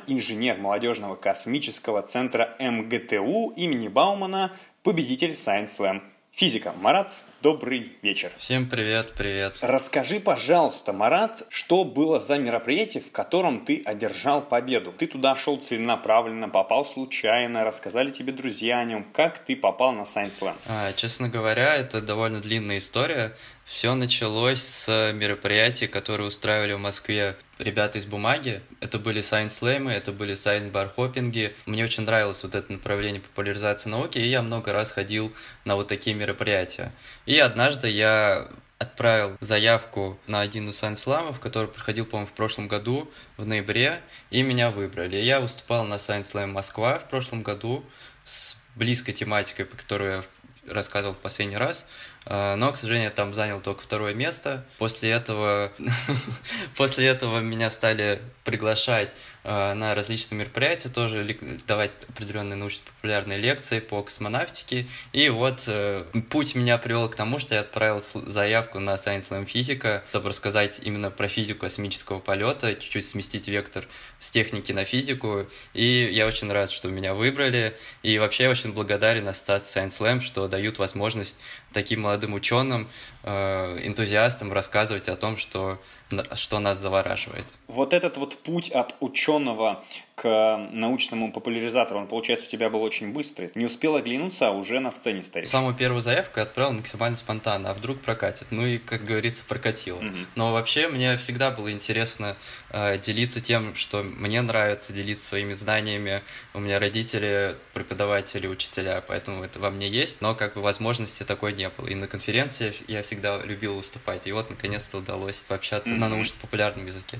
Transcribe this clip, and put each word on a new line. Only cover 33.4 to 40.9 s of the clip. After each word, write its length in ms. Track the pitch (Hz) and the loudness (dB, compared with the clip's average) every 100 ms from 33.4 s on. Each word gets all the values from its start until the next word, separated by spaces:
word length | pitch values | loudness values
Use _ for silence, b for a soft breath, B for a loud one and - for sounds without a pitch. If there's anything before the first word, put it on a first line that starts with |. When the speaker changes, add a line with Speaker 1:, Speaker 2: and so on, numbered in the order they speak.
| 101 101 104 101 110 | -4 0 0 0 -2
Speaker 2:
науки, 300 | 110 160 127 | -2 -2 0
и 80 | 117 | 2
я 160 | 131 | 2
много 300 | 113 113 104 | 2 -2 0
раз 180 | 101 110 | 0 0
ходил 420 | - 98 107 110 B B B | -2 -2 -2 -2 B B B
на 120 | - 101 | 0 0
вот 100 | 101 | 0
такие 300 | 101 - 107 | -2 0 0
мероприятия. 760 | 104 98 107 101 90 - 90 B B B - | -2 -2 2 2 2 -4 -8 B B B 2
И 120 | 147 | 6
однажды 500 | 131 110 131 139 120 | 6 6 2 2 0
я 600 | 104 110 110 107 92 - - - - | 4 6 6 6 2 0 -12 -20 -8
отправил 580 | - - 117 110 101 95 | -6 2 4 4 2 -2
заявку 800 | 104 107 110 113 - 104 95 98 - | 2 4 6 6 2 -4 -4 -4 -4
на 140 | 104 | 0
один 300 | 101 110 104 | 0 -2 -6
из 120 | 101 | -4
Science 240 | 107 | -4